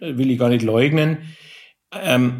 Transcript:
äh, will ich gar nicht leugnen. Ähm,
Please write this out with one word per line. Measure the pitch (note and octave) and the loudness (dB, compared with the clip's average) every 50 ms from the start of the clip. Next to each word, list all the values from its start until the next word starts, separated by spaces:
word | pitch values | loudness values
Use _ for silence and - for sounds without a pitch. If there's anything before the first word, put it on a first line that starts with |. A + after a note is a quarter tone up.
| F3 | -10
äh, | E3 C3+ B2 | -8 -4 -2
will | C3+ C3 | 0 0
ich | B2 A#2+ | 0 2
gar | B2 A#2+ | 2 2
nicht | B2 A#2 | 2 2
leugnen. | A2+ A2 A2 A#2 C3 D3 D#3 D#3+ D3+ D#3+ D#3+ D3+ - - - - - - - - - - _ _ _ _ - | 0 0 2 2 2 2 2 2 2 0 -2 -4 -8 -16 -20 -20 -20 -20 -20 -20 -20 -20 _ _ _ _ -14
Ähm, | G3 F#3+ F3 C3 B2 B2+ B2 B2 | -8 -2 0 2 2 2 0 0